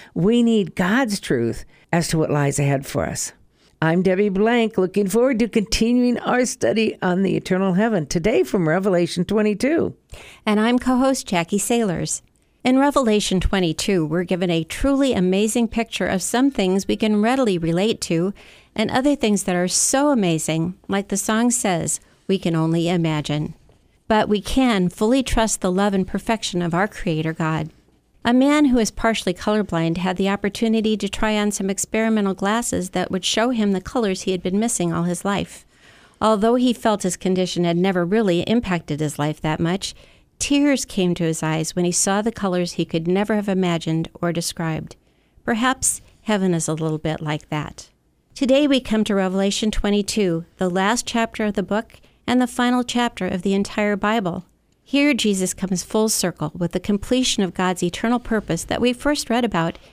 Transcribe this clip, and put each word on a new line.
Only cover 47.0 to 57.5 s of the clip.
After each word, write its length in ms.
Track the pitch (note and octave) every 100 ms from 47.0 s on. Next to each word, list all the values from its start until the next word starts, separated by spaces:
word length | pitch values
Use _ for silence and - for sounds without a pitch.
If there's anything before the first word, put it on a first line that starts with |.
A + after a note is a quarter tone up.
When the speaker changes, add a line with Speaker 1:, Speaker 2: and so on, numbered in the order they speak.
| E3 D#3
Speaker 2:
like 260 | D#3 D3+ -
that. 420 | D3+ - - - _ _ _ _ -
Today 320 | B3+ C4+ D4
we 140 | C4+
come 240 | B3+ A3 G#3+
to 100 | G3
Revelation 560 | F#3+ F#3+ G3 G3+ G#3+
twenty-two, 720 | - G#3 G#3 G3 - G3 E3 E3 -
the 120 | F#3
last 380 | F3+ F#3+ A#3 -
chapter 380 | A#3 A3+ - G#3+
of 80 |
the 100 | G#3
book 380 | F#3 G3+ A#3 - - _ -
and 140 | B3
the 60 | B3
final 360 | - B3 B3
chapter 420 | A#3+ A#3+ A#3+ - F#3
of 180 | F#3
the 100 | G3
entire 420 | G3 G3 - G#3 G3+
Bible. 500 | G#3 A3+ F3+ F#3 - _ _ _
Here, 320 | - C4+ C#4+
Jesus 400 | A#3 G#3+ G3 F#3
comes 300 | - F#3 F3+
full 260 | - A3 A3
circle 420 | - F3+ - D3+ F3
with 160 | E3+
the 80 | F3+
completion 640 | - G3+ - B3+ B3+ -
of 100 | F#3+